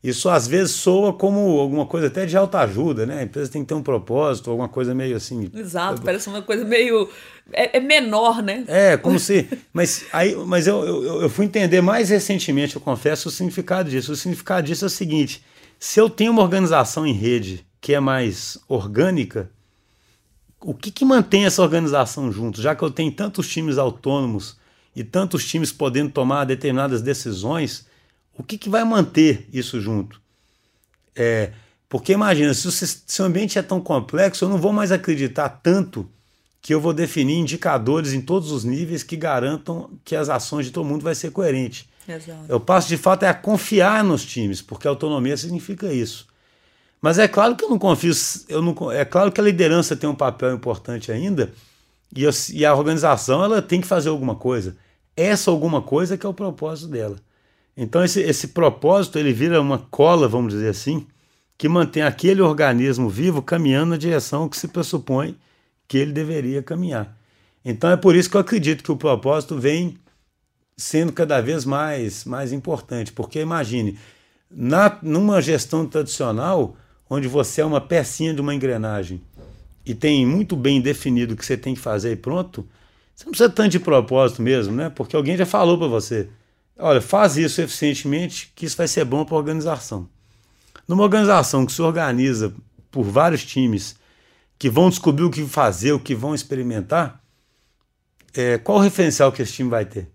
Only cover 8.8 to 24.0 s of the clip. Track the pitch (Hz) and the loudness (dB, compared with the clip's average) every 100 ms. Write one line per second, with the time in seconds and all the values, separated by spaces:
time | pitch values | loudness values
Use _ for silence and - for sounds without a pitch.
8.8 | 196 143 175 180 - 196 - 254 - 165 | 6 4 2 0 2 0 0 -8 -8 -2
9.8 | 175 - - 156 185 - 180 180 165 208 | 0 -2 -4 0 0 0 0 2 2 2
10.8 | - 170 123 165 165 113 202 220 185 180 | 0 -2 -2 0 -2 0 0 2 4 4
11.8 | 180 226 208 202 - 196 - 139 143 - | 4 2 2 2 2 -4 0 0 -2 -4
12.8 | - 120 147 151 170 - 180 185 180 185 | -6 -2 0 -2 -6 -6 -6 -6 -4 -2
13.8 | 170 131 127 147 180 170 - 185 147 165 | -2 -4 -4 -6 -6 -8 -4 -2 -2 -4
14.8 | 196 - 175 156 143 - _ _ _ _ | -4 -4 -2 0 0 -4 _ _ _ _
15.8 | - - 220 220 220 226 185 190 180 156 | 0 2 2 2 2 4 4 4 2 4
16.8 | 117 - 156 107 117 120 98 92 _ _ | 2 0 -2 0 0 0 -2 -12 _ _
17.8 | - 143 135 131 120 90 - - _ 131 | 0 0 2 0 -2 -4 -10 -16 _ -4
18.8 | 101 104 180 175 113 113 92 _ _ _ | -2 0 2 0 -2 -6 -10 _ _ _
19.8 | _ _ _ _ _ _ _ _ 185 117 | _ _ _ _ _ _ _ _ -12 -10
20.8 | - - 262 262 185 196 202 - 175 165 | -10 0 4 4 4 4 4 4 4 4
21.8 | 160 139 120 - 135 98 113 101 123 151 | 2 2 0 -2 -6 -4 -6 -2 -2 -2
22.8 | 160 127 160 147 208 190 143 - 160 135 | -4 -2 -4 -4 -8 -6 -6 -4 -2 0
23.8 | 131 113 | 0 -2